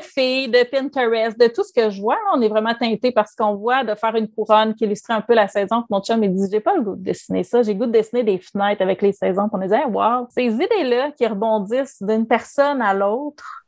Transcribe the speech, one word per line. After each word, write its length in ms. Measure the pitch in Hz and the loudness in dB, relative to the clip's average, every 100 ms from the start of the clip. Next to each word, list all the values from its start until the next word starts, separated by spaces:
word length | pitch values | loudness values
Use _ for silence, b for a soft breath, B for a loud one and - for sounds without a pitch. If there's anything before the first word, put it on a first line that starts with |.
filles, 460 | - - 254 262 262 | 4 -2 0 0 0
de 160 | 247 247 | 2 2
Pinterest, 720 | 269 269 269 233 226 226 220 | -2 -4 -2 0 0 0 2
de 80 | 233 | 2
tout 160 | 233 | 2
ce 100 | 403 | -4
que 160 | - 220 | 0 0
je 120 | 196 | 0
vois. 140 | 208 427 | -2 -2
Là, 160 | 415 | 0
on 80 | 311 | 2
est 60 | 214 | 2
vraiment 260 | 220 214 | 0 -2
teinté 380 | 233 233 214 254 | -2 -2 0 0
par 160 | 240 208 | 0 -2
ce 80 | - | -2
qu'on 180 | 214 | -2
voit, 300 | 202 220 262 | -2 -2 -2
de 100 | 226 | -2
faire 220 | 208 226 226 | -4 -2 -2
une 120 | 214 | -4
couronne 460 | - 214 214 220 | -4 2 4 4
qui 100 | 214 | 0
illustrait 300 | 214 202 - | -2 -4 -4
un 80 | 220 | -2
peu 100 | - | 2
la 140 | 226 196 | 4 4
saison. 340 | 202 196 233 | 0 -2 -2
Puis 40 | 233 | -2
mon 120 | 196 | -4
chum, 200 | 196 226 | 0 0
il 100 | 202 | 2
dit, « 140 | 185 196 | 0 0
J'ai 100 | 214 | -2
pas 140 | 330 | 0
le 80 | 392 | 0
goût 140 | 202 185 | -2 -6
de 60 | |
dessiner 400 | 185 180 - 185 | -6 -6 -4 -4
ça. 180 | 180 240 | 0 0
J'ai 100 | 214 | 0
le 60 | 196 | 0
goût 80 | 247 | 0
de 60 | |
dessiner 320 | 220 220 247 | 0 0 0
des 140 | 214 185 | 0 -2
fenêtres 440 | - 202 202 - | -2 -2 0 0
avec 180 | 185 185 | 0 2
les 120 | 202 | 0
saisons. » 360 | 185 190 185 214 | 0 -2 0 0
Puis 100 | 196 | -2
on 40 | |
disait, « 220 | 185 226 294 | 0 0 0
Wow ». 380 | 190 202 247 247 | 0 0 0 -4
Ces 220 | - 247 | -2 0
idées-là 600 | 220 403 427 262 240 285 | 0 0 0 2 0 0
qui 120 | 285 226 | -2 -2
rebondissent 760 | 196 220 220 190 247 262 - | 0 0 0 0 -2 -4 -6
d'une 240 | 196 220 226 | -2 0 2
personne 560 | 233 - - 285 277 | 0 -2 0 0 2
à 100 | 208 | 0
l'autre 720 | 196 196 233 294 294 - - | 0 0 -2 -6 -10 -18 -20